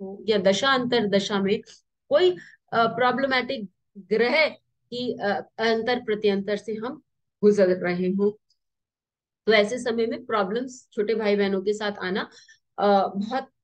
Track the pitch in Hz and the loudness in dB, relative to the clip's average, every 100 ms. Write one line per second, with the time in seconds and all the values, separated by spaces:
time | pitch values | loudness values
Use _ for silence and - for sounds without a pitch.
0 | 190 196 196 208 190 196 269 262 247 240 | -14 -10 0 2 4 2 2 0 2 0
1 | 208 196 196 208 196 226 - - _ _ | 2 0 0 -2 0 -2 -4 -20 _ _
2 | - 285 359 359 - _ - 226 226 226 | 0 4 4 2 -10 _ -6 0 0 2
3 | 247 247 269 262 247 262 196 _ _ 202 | 0 2 0 0 -2 -8 -10 _ _ -18
4 | 180 214 240 302 302 - _ _ - 240 | -4 0 2 2 0 -2 _ _ -14 -8
5 | 247 - 202 196 - - 226 226 226 247 | -6 -4 -2 -2 -6 -4 0 0 0 -2
6 | 233 208 208 196 196 202 - 214 240 311 | -2 0 0 0 -2 -6 -6 -8 -8 -12
7 | _ _ _ - 208 202 185 180 175 180 | _ _ _ 2 4 6 4 2 0 -2
8 | 185 196 202 208 _ _ _ _ _ _ | -2 0 0 -2 _ _ _ _ _ _
9 | _ _ _ _ - 220 202 247 247 233 | _ _ _ _ 0 2 2 -2 -4 -2
10 | 226 269 - 220 185 226 269 - _ - | -2 -4 -4 -2 -2 -4 -6 -12 _ -6
11 | 208 220 208 202 202 190 190 208 208 202 | -2 0 0 2 2 0 -2 -4 -4 -6
12 | 185 202 302 - _ - _ - 202 196 | -4 -4 -6 -14 _ -20 _ -2 4 4
13 | 190 196 202 254 - _ | 2 -2 -4 -4 -6 _